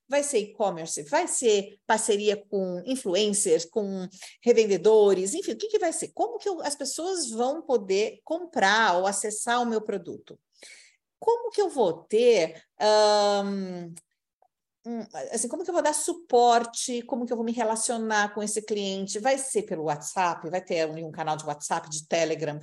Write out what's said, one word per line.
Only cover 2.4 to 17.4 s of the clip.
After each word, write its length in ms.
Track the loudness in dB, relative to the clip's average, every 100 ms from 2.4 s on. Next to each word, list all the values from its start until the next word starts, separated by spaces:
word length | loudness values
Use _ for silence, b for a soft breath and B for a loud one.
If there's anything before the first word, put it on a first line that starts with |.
| -2 -4 -2 -4
influencers, 800 | -4 -4 0 0 2 0 2 2
com 420 | 2 -4 -4 -4 -8 B B B
revendedores? 880 | 4 4 4 4 6 8 8 6 0
Enfim, 180 | -4 -4
o 40 | -6
que 120 | -2
que 100 | 0
vai 140 | 0
ser? 160 | -2 -8
Como 300 | -4 -4 -4
que 100 | -6
eu, 120 | -6
as 160 | -6 -6
pessoas 540 | -6 -6 -6 -4 -4
vão 320 | -2 -2 -2
poder 580 | 0 -2 0 0 0 -4
comprar 760 | -8 -8 -6 0 2 4 4 2
ou 80 | 0
acessar 540 | -2 -4 -6 -2 0
o 40 | 0
meu 140 | -2
produto? 580 | -2 -6 -8 -14 -16 -20 _ B B B B B _ _
Como 320 | 0 0 -2
que 120 | -2
eu 80 | 0
vou 340 | 2 0 0
ter, 580 | -2 2 6 4 2 -4 _ -2
ahn, 1120 | 2 6 6 6 4 2 0 -4 -6 -8 -12 -16 _ _ _ _ _ _ _ _ -10
um, 140 | -8 -8 -10 -6
assim, 160 | -6 -4
como 160 | -6
que 40 | -2
eu 60 |
vou 80 | 0
dar 100 | 0
suporte? 1080 | 0 -4 -6 2 6 6 6 2 -4 -6 -6
Como 240 | -4 -6 -4
que 60 |
eu 40 |
vou 80 | -4